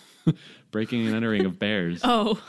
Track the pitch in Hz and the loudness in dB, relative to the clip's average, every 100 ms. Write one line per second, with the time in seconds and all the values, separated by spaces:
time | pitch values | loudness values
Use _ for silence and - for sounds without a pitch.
0 | - - - - - - _ 107 110 120 | -20 -2 0 0 -6 -20 _ -6 -2 -2
1 | 113 110 117 107 95 87 104 107 85 87 | 0 0 0 0 0 -2 -2 0 -2 -2
2 | 254 233 214 214 | 2 2 2 -2